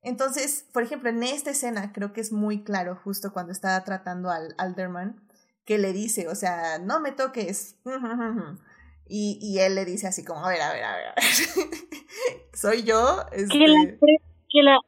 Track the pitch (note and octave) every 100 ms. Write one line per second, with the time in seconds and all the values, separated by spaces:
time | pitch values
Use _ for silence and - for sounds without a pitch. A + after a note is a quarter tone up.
0 | - B3+ C4+ C4+ C#4+ - - B3 A#3 C#4+
1 | A#3+ A#3 A#3+ C#4+ D4 C#4 B3 A3 G3+ G3+
2 | G3+ G#3 G#3+ G#3+ G#3 G#3 G#3 G3 F3+ F3+
3 | - G3 G3 F#3+ E3+ F#3 G3 F#3 F#3 F#3+
4 | F#3 F3+ F3+ E3+ D#3+ - F#3 F#3 F#3 F3
5 | F#3+ - _ _ _ _ - G#3+ G3 F#3+
6 | G#3+ - E3+ G3 F#3 F3 E3 D#3+ F#3 D4+
7 | D4 C#4 C4 B3+ F#3 G3+ - _ B3 C4
8 | A#3+ A#3+ A3+ A3+ D#3+ F#3+ _ _ - -
9 | - G#3 G#3 - G#3 F#3+ F#3+ F#3+ F3+ G3
10 | F#3+ F3+ D#3+ D#3+ F3+ F3 D3+ C#3 A2 F#2
11 | - - - - E4 - D#4 D#4+ - D4+
12 | _ G#4 B4 - - - G3+ A3+ A3+ A3
13 | B3 F#4 - G3 G3+ D4 D#4 D4+ D4 -
14 | D4 D#4 - - _ D4 C#4 C4+